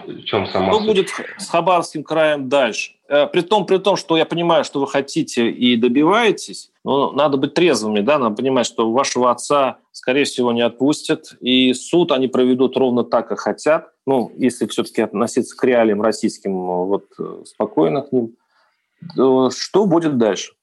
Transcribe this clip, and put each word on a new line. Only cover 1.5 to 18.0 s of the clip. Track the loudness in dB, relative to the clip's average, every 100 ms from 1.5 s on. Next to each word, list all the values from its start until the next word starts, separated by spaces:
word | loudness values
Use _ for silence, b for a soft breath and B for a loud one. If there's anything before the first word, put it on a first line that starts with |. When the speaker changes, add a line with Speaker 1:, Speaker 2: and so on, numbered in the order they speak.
| 0 2 0 0 -8
Speaker 2:
краем | -4 0 2 0 0
дальше? | 2 2 -2 -8 _ 0
Э, | 2 2
при | 0
том, | 0 0 2
при | 0
том, | 2 0
что | 0 0
я | 0
понимаю, | 0 2 2 0
что | -2
вы | -2
хотите | -2 -2 -4 -2 0 -2
и | 0 0 2
добиваетесь, | 2 4 4 4 2 0 -6 -16 -20 _
но | -2 0 0
надо | 2 2 2
быть | -2
трезвыми, | 0 2 2 0 0
да, | 2 2
надо | 0 -2
понимать, | 0 0 0
что | -2 0
вашего | 0 0 0 0
отца, | 0 0 0 0 -4 _
скорее | -8 -2 0 0
всего, | 0 -2
не | 0
отпустят, | 0 0 -2 0 -4 -6 -8 -8
и | 0 2 2
суд | 0 0 0 2
они | 0 0
проведут | 2 2 2 2 2
ровно | 0 0 0
так, | -2 -2
как | -4
хотят. | -4 -2 0 0 -2 _ -2
Ну, | -2 -2 -2
если | -2 -2 -4
все-таки | -4 -4 -2
относиться | -2 -2 -2 -2 -4 -2
к |
реалиям | 2 4 2 2
российским, | 0 0 -4 -4 -6 -6 -4 -4 -2
вот, | -4 -6 -14
э, | -12 -14 -12
спокойно | -6 -4 0 0 -2